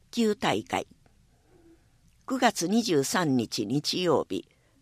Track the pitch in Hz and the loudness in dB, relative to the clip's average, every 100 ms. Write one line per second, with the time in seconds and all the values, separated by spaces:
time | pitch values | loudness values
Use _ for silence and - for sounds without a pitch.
0 | _ - 220 - 165 107 - 92 - - | _ 0 0 2 0 -2 -2 -6 -6 -14
1 | _ _ _ _ _ - - - _ _ | _ _ _ _ _ -20 -20 -20 _ _
2 | _ _ - 254 240 - 170 220 220 151 | _ _ -8 0 0 0 0 0 2 2
3 | 135 190 165 127 110 - 104 139 - - | 2 0 2 2 0 -4 -2 -2 -2 -2
4 | 180 123 - 95 - _ _ _ | 2 2 0 -6 -10 _ _ _